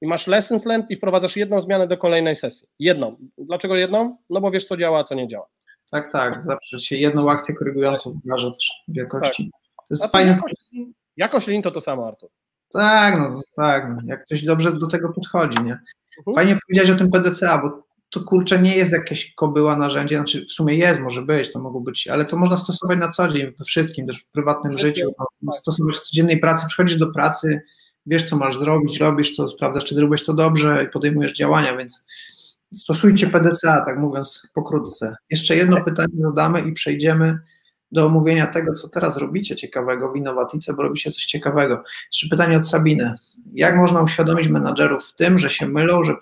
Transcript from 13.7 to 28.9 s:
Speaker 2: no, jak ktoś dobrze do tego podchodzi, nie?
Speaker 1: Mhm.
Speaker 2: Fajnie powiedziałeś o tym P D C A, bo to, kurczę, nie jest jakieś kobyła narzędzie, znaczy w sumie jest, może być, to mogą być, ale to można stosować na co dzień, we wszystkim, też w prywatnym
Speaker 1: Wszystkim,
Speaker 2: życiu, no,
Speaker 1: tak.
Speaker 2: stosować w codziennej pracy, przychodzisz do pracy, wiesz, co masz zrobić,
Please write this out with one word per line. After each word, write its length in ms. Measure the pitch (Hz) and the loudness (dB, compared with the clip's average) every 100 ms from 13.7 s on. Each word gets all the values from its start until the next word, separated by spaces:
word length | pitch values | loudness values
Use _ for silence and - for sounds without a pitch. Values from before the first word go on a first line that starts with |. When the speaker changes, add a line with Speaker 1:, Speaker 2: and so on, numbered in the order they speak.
| 139 127 | 0 -2
Speaker 2:
no, 120 | 120 117 | -8 -8
jak 200 | 131 - | -10 -6
ktoś 180 | 151 | -4
dobrze 280 | 151 160 165 | 0 2 2
do 160 | 151 160 | 0 -2
tego 260 | 170 165 | -4 -4
podchodzi, 440 | 185 185 180 156 113 | -8 -4 -2 0 -2
nie? 220 | 117 123 - _ _ - | -4 -6 -14 _ _ -12
Speaker 1:
Mhm. 180 | - 208 | -2 2
Speaker 2:
Fajnie 220 | 190 202 - | 4 2 2
powiedziałeś 220 | 190 185 | 4 6
o 60 | 185 | 4
tym 160 | 180 | 4
P 80 | 185 | 4
D 120 | 175 | 2
C 200 | 175 175 | 0 0
A, 60 | 156 | 0
bo 320 | 143 - - _ _ | 0 -8 -18 _ _
to, 100 | - | -12
kurczę, 400 | - 185 180 185 | 0 2 4 4
nie 160 | 185 190 | 4 4
jest 140 | 175 | 2
jakieś 420 | 165 - 151 - | 0 -2 -8 -10
kobyła 440 | - 151 147 151 147 | -4 0 2 2 2
narzędzie, 380 | 143 143 147 151 | -2 -2 -2 -2
znaczy 260 | 147 156 | -2 -6
w 100 | - | -6
sumie 240 | - 151 156 | -2 0 2
jest, 260 | 175 147 | 2 2
może 200 | 131 123 | -2 -6
być, 320 | 135 151 131 | -2 -2 -2
to 60 | - | -6
mogą 200 | 131 127 | -10 -8
być, 280 | 123 120 - | -8 -8 -4
ale 180 | 143 151 | -4 -2
to 120 | 170 | 0
można 200 | 180 180 | 2 2
stosować 420 | - 180 180 175 | -2 -4 -2 0
na 100 | 170 | -2
co 180 | - 180 | 0 0
dzień, 240 | 147 135 - | 0 -4 -8
we 60 | 139 | -4
wszystkim, 420 | 170 160 160 131 | 0 0 -2 -8
też 100 | 123 | -10
w 140 | _ | _
prywatnym 460 | 147 147 147 143 135 | -4 -2 -2 -4 -2
Speaker 1:
Wszystkim, 180 | 151 156 | -2 0
Speaker 2:
życiu, 200 | 175 - | -4 -6
no, 60 | 131 - 143 | -10 -10 -8
Speaker 1:
tak. 80 | 147 | -6
Speaker 2:
stosować 340 | - 156 156 147 | -4 -2 -2 -2
w 40 | |
codziennej 400 | - 156 170 160 | -2 2 2 4
pracy, 260 | 160 160 160 | 2 0 -2
przychodzisz 300 | - 180 165 | 0 2 2
do 100 | 160 | 0
pracy, 540 | - 151 156 156 151 - _ _ _ - | 0 -2 -2 -2 -4 -6 _ _ _ -2
wiesz, 240 | 160 160 | -2 0
co 80 | 160 | -2
masz 220 | 135 127 | 0 -2
zrobić, 400 | 147 156 147 | 0 2 0